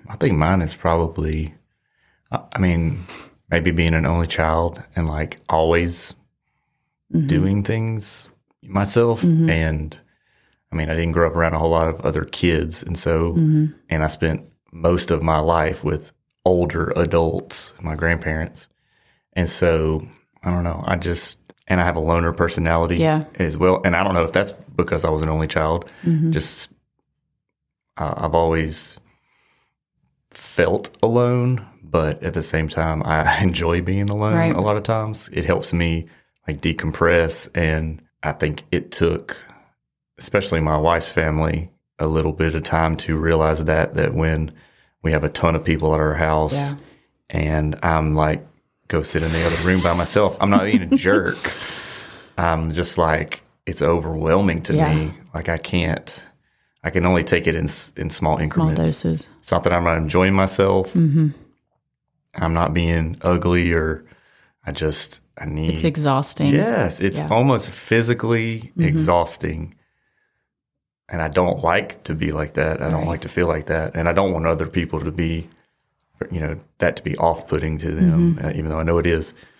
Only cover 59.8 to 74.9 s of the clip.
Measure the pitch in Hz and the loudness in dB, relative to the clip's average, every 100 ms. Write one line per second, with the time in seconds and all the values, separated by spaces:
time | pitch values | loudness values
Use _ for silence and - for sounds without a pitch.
59.8 | 85 82 78 87 95 95 95 - 98 95 | 2 0 0 2 4 4 2 2 2 4
60.8 | 95 175 165 151 156 - - _ _ _ | 2 2 4 4 2 0 -18 _ _ _
61.8 | _ _ _ _ _ - 82 82 82 85 | _ _ _ _ _ -4 0 2 0 0
62.8 | 82 82 82 - 92 90 87 87 87 82 | 0 0 -2 -2 0 2 2 2 2 0
63.8 | 78 78 - - _ _ _ _ - 73 | 0 -4 -10 -20 _ _ _ _ -10 -4
64.8 | 78 76 - - _ - 76 76 78 - | -4 -4 -8 -12 _ -12 -8 -4 -2 0
65.8 | 165 151 147 135 143 - 143 143 214 220 | 0 0 0 0 0 -2 2 2 2 0
66.8 | 95 - 95 78 76 113 135 117 - - | -2 -2 -2 -2 0 2 4 2 -2 -8
67.8 | - 113 117 117 113 117 113 113 117 - | 0 2 2 0 0 0 0 -6 -8 0
68.8 | 160 80 156 87 82 - 80 80 82 - | 2 2 4 2 2 -4 -6 -6 -10 -14
69.8 | _ _ _ _ _ _ _ _ _ _ | _ _ _ _ _ _ _ _ _ _
70.8 | _ _ - 85 80 82 90 - 82 92 | _ _ -10 -6 -2 2 2 2 0 0
71.8 | - - - 78 80 76 78 - 78 78 | -2 -10 -8 -4 -2 -2 -4 -2 -2 -2
72.8 | 80 78 80 80 - - 85 78 - 80 | -2 -2 -2 -4 -6 -2 0 0 -2 -2
73.8 | 80 82 82 85 98 82 82 82 82 90 | -2 -2 0 2 2 0 0 0 -2 -2
74.8 | 82 | -2